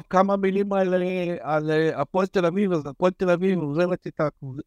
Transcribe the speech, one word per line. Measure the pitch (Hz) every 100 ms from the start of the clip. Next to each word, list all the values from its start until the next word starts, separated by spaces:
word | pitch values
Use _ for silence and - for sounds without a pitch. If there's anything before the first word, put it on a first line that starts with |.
| -
כמה | 185 196 202
מילים | 196 190 202
על, | 196 190 180 180 185 175 170
על, | 123 156 156
אה, | 156 160 139
הפועל | 143 185 190
תל | 202 175
אביב. | 185 202
אז | 175 143
הפועל | 135 180
תל | 185 185
אביב | 175 190 180
עוברת | 151 147 175 180 -
את | -
ה-, | 151 - 139 131